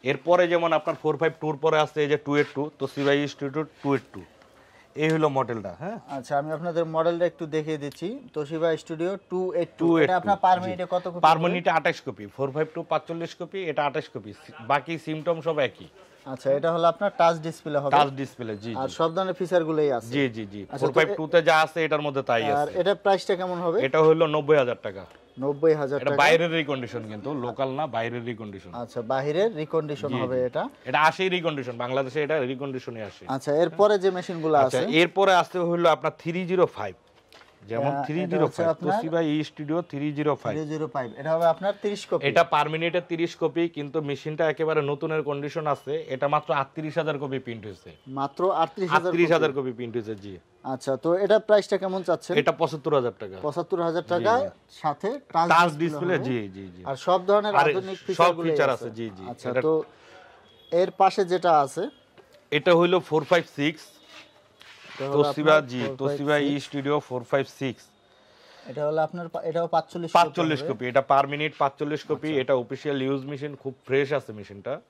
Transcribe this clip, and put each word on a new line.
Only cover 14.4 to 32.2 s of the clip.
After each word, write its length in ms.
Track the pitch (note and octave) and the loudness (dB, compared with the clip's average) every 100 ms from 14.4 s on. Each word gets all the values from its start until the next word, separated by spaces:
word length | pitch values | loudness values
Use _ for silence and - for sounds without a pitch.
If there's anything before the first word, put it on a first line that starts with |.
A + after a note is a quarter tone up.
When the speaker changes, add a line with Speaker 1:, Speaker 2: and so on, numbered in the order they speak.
| - - A#2 | -20 -20 0
Speaker 1:
বাকি 220 | C#3+ C3+ E3 - | 0 0 -10 -6
সিমটম 320 | D#3 D3+ E3 D3+ | -6 -2 -2 -2
সব 100 | D3+ B2+ | 0 -2
একই। 220 | - E2+ - - - - | -2 -20 -20 -20 -20 -14
Speaker 2:
আচ্ছা, 140 | C3+ C3+ C#3 | -6 0 0
এটা 120 | E3 E3+ | 0 2
হলো 100 | E3+ | 2
আপনার 180 | E3 G3+ - | 2 -4 2
টাচ 160 | E3+ E3 D#3 | 2 2 -4
ডিসপ্লে 340 | D#3+ D#3+ D3 | -8 -4 -2
হবে। 100 | C#3+ C#3+ | 4 4
Speaker 1:
টাচ 120 | D3 C3+ | 4 0
ডিসপ্লে, 340 | C3 - A2+ G#2 | -10 -8 -10 -8
জি, 80 | A2 A#2 | -8 -6
Speaker 2:
আর 60 | C3 | -6
Speaker 1:
জি। 60 | - | 0
Speaker 2:
সব 100 | E3 E3 | 0 0
ধরনের 200 | F#3+ F3 | -4 -4
ফিচারগুলোই 500 | F3+ F3+ D#3+ D#3+ D3 B2 | 0 0 2 0 2 0
আছে। 140 | A2+ C3+ | -2 0
Speaker 1:
জি, 80 | C3+ A2+ | 0 -2
জি, 80 | G#2 | -10
জি। 80 | G2+ | -12
Speaker 2:
আচ্ছা, 240 | F#2+ C3 C3 | -12 -4 0
তো 60 | |
Speaker 1:
ফোর 0 | C3+ | 2
ফাইভ 100 | D#3+ - | 2 0
টু-তে 220 | D#3 E3+ D#3+ | 2 4 6
যা 60 | D#3+ D#3 | 4 4
আছে 140 | E3+ D#3 | 0 0
এটার 140 | D3+ D3+ | 0 0
মধ্যে 180 | C3+ C3 | -4 0
তাই 120 | A#2 | 0
Speaker 2:
আর 80 | A2+ | 2
Speaker 1:
আছে। 180 | C#3+ D3 F#3 | 0 0 0
Speaker 2:
এটার 160 | F3 G3 | 0 2
প্রাইসটা 300 | G3+ F#3+ - F#3 | 2 2 2 -2
কেমন 180 | F#3 F3 F3 | -2 -2 -2
হবে? 120 | D3 C3 | 0 2
Speaker 1:
এটা 120 | D#3 D#3 | 4 6
হলো 160 | D#3+ D#3+ D3+ | 6 4 2
নব্বই 220 | C#3+ D3+ | 4 4
হাজার 160 | B2 A2+ A2 | 4 -2 -8
টাকা। 160 | G2 F#2 - _ - | -12 -16 -20 _ -6
Speaker 2:
নব্বই 300 | C3+ C#3+ D#3+ D3+ | -4 2 2 4
হাজার 160 | C#3 C#3 | 0 -2
Speaker 1:
এটা 80 | C3 | 0
Speaker 2:
টাকা। 100 | C#3+ | 4
Speaker 1:
বাইরের 300 | C#3+ D#3+ E3+ E3 | 6 6 4 0
রিকন্ডিশন 420 | C#3+ C3+ A#2+ A#2+ A2 | -2 -4 -6 -8 -10
কিন্তু, 180 | G#2+ G#2 D3 B2 | -10 -8 -6 -6
লোকাল 240 | A#2 C3+ C3 | -4 -4 -2
না, 60 | D#3 A2+ | -4 -4
বাইরের 280 | A#2 A#2+ A#2 | -4 -6 -8
রিকন্ডিশন। 400 | A2 G#2+ F#2+ F#2 A#2+ | -10 -12 -14 -16 -12
Speaker 2:
আচ্ছা, 180 | A#2+ - A2+ | -10 -8 -2
বাইরের 380 | C3 C#3+ D3+ A3 D#3+ | -2 0 0 0 -2
রিকন্ডিশন 480 | D#3 E3 D3+ D3 A#2+ | -2 -2 -2 -6 -4
Speaker 1:
জি, 60 | B2 | -4
Speaker 2:
হবে 160 | B2+ B2+ | -2 -2
Speaker 1:
জি। 60 | B2+ | -2
Speaker 2:
এটা। 140 | D3+ A3+ - B2+ | -2 -6 -8 -2
Speaker 1:
এটা 100 | C#3 D#3 | 4 4
আসেই 200 | E3 F#3+ F3+ | 4 -2 0
রিকন্ডিশন, 380 | E3 D3+ B2 A#2 | -2 -4 -8 -6
বাংলাদেশে 360 | B2 C3 C3+ C3+ | -2 -2 -2 -2